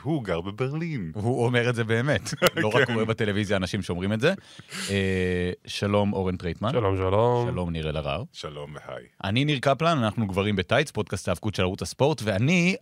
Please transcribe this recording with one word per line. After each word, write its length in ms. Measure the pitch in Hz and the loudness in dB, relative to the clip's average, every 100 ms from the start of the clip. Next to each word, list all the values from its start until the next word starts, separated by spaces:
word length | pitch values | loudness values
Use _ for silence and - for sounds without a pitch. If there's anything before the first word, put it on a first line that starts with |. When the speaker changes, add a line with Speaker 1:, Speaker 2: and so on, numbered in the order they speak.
Speaker 1:
הוא 220 | 127 160 | -2 -4
גר 160 | 101 85 | -2 -4
בברלין. 720 | 92 107 131 156 170 143 82 | -4 -6 -4 -4 -4 -4 -6
Speaker 2:
הוא 300 | 80 107 131 | -4 -2 2
אומר 260 | 120 123 120 | 2 4 2
את 40 | |
זה 100 | 117 | 0
באמת. 500 | 110 113 139 127 - 156 | 0 0 2 0 -2 2
Speaker 1:
<laughs> 120 | - - | 2 2
Speaker 2:
לא 120 | 110 | 2
רק 120 | 113 123 | 4 4
Speaker 1:
כן. 80 | |
Speaker 2:
רואה 100 | 113 | 2
בטלוויזיה 520 | 110 113 107 101 98 98 | 0 0 0 0 0 0
אנשים 260 | 92 107 | 0 -4
שאומרים 300 | 90 87 95 | -4 -4 -2
את 80 | 110 | 0
זה. 140 | 143 190 - - - 185 190 | 0 -2 -8 -20 -16 -10 -2
אה, 600 | 98 98 95 90 90 90 - - | 0 0 0 0 0 -2 -4 -10
שלום, 460 | - 101 104 101 | -4 2 2 2
אורן 240 | 98 92 90 | 0 -2 -2
טרייטמן. 340 | 87 80 107 | -6 -4 -2
Speaker 3:
שלום, 240 | 123 101 95 | 0 2 2
שלום. 520 | 92 98 120 120 120 | 2 4 4 2 0
Speaker 2:
שלום, 200 | 87 87 | -2 -4
ניר 180 | 82 78 | -4 -2
אלהרר. 340 | 76 71 73 - | -4 -4 -6 -8
Speaker 1:
שלום 420 | - 76 73 73 | -12 -12 -12 -12
והי. 300 | - - 62 - _ | -14 -14 -14 -16 _
Speaker 2:
אני 200 | 95 113 | -2 0
ניר 140 | 147 147 | 2 2
קפלן, 400 | 139 135 160 160 | 2 2 2 2
אנחנו 280 | 110 110 104 | 0 0 -2
גברים 300 | 92 101 98 | 0 2 0
בטייץ, 340 | 90 117 151 | 2 2 2
פודקאסט 380 | - 101 101 - | -2 -4 -4 -2
ההאבקות 260 | 87 110 | -2 -2
של 80 | 101 | 0
ערוץ 200 | 92 98 | 0 0
הספורט, 380 | 92 - 139 160 | -8 2 2 2
ואני 520 | 107 98 127 180 175 190 | -2 2 4 4 4 0